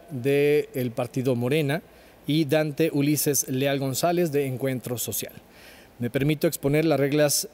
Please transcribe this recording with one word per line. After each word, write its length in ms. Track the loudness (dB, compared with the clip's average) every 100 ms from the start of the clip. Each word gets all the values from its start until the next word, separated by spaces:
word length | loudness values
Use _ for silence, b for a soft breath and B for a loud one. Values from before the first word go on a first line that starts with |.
| -12
del 800 | -4 0 2 4 2 0 -4 -4
partido 460 | -4 -4 -2 0 0
Morena, 440 | 0 0 0 -2 B B B B -2
y 200 | 0 2
Dante 440 | 2 0 0 0
Ulises 560 | 2 2 2 0 0 -2
Leal 300 | -2 0 0
González, 540 | -2 0 0 2 0
de 140 | 0 -2
Encuentro 520 | -2 -4 -4 -6 -6
Social. 360 | -6 -6 -8 -14 -20 B B B B -8
Me 100 | -4
permito 380 | 0 0 0 -2
exponer 360 | 0 0 2 2
las 120 | 2
reglas 500 | 2 2 2 2 -4